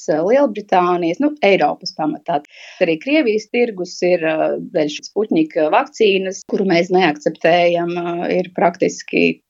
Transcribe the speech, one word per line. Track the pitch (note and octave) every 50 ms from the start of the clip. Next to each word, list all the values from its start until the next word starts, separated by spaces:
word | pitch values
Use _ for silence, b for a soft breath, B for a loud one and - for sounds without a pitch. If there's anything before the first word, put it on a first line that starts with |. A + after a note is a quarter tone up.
| - - D#3+
ā, | D#3
Lielbritānijas, | E3 G3 B3 C#4 C#4+ B3+ G3+ G#3+ G#3 - F#3+ F3+ F3+ F3 F3+ F3 F3 E3 F3 - C#4
nu, | D4 D4+ -
Eiropas | - G3+ G3 - - - D#3+ - - - -
pamatā. | - D#3 D3+ - - - - E3 D3 D3 B B B B B B - F#3
Arī | E3+ D#3+ D#3
Krievijas | - C4 D4 D#4+ D4 A3+ G#3 G#3+ G#3+ -
tirgus | - A#3+ A#3+ A#3+ G3+ F3+ F3 F3 - - F3+
ir, | F3+ F3+ E3+ D#3+ D#3+
ā, | D#3 D#3 D3+ D3+ C#3+ - - - -
dēļ | E3 D3+ D3 D3 - - -
Sputnika | - G3+ G#3+ - - E3 D#3 D#3 - E3+ D#3 D#3 F3+
vakcīnas, | A#3 C#4 C#4+ - - A3+ G3+ G3 F#3+ F#3+ F#3+ F#3+ - - - A#3
kuru | G3 G3 F#3+
mēs | F3+ E3+ F3 F3+ F#3
neakceptējam, | F#3 F#3 D#3+ D3 D3 - E3 D#3+ - - E3 D#3+ F3 F3 F3 F3 E3+ E3+ E3+ F3
ā, | F3 E3+ F3 E3+ E3+ F3 - F3+
ir | F3+ F3+ F#3 -
praktiski | - - F3 F3+ - - - - - - - - F3 F3 F3 - - _ _